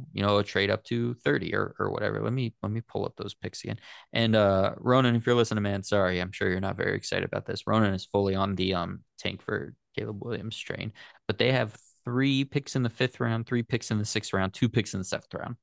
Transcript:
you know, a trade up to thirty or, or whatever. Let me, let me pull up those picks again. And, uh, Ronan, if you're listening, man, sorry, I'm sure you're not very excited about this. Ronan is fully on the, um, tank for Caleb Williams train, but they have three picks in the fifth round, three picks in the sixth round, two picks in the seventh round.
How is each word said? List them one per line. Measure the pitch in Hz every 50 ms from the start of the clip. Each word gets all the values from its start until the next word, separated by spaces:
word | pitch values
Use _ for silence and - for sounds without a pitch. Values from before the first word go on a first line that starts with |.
| 127 - -
you | 101
know, | 101 101 101 101
a | 104
trade | - - 104 98 101
up | 98 - -
to | - 120 120 117 120 120
thirty | - _ 143 143 127 92 82 87
or, | 101 101 - - -
or | 101 98
whatever. | 95 - 107 101 104 104
Let | 104 113
me, | 120 131 127 113 - _
let | - 101
me | 107 113
pull | - - - 104 98
up | - - -
those | 92 98 -
picks | - - - - - -
again. | - 110 - - - - - - _ -
And, | 117 113 113 110
uh, | 110 104 98 98 95 95 98 - -
Ronan, | - 120 127 131 131 123 117
if | 117 117
you're | - 120
listening, | 120 117 - 110 107 104
man, | 101 101 98
sorry, | 95 - 104 101 95 92 92 90
I'm | 90 92
sure | 95 - 101 95
you're | 92 92
not | 95 95 95 92
very | 90 95 98
excited | 101 - - 98 95 92
about | - - 104 - -
this. | - - -
Ronan | - 107 110 110 101 95
is | 92 -
fully | - - 101 101 98 95
on | 95 95 101 98
the, | 92 92 92 92
um, | 87 85 92 95 95 - _ _ -
tank | - 95 95 95
for | - - 107 - - - 120 - _ _ _ -
Caleb | 113 110 107 98 -
Williams | 120 113 - 92 113 110 -
train, | - - - 98 95 107 - - - - - - _ -
but | 107 -
they | 113 123
have | 131 127 120 110 - - - - _ _ _
three | 123 120 127 135 139 139 135 139
picks | 135 - 147 135 - -
in | 135 123
the | 117
fifth | - - 131 127 - -
round, | 127 117 113 113 113 -
three | 123 120 113
picks | - - 113 - -
in | 110 107
the | 104
sixth | - - 110 - - -
round, | 95 95 95 -
two | - - 117
picks | - 120 107 - -
in | 98
the | 92
seventh | - - - - _ -
round. | - - - 123 -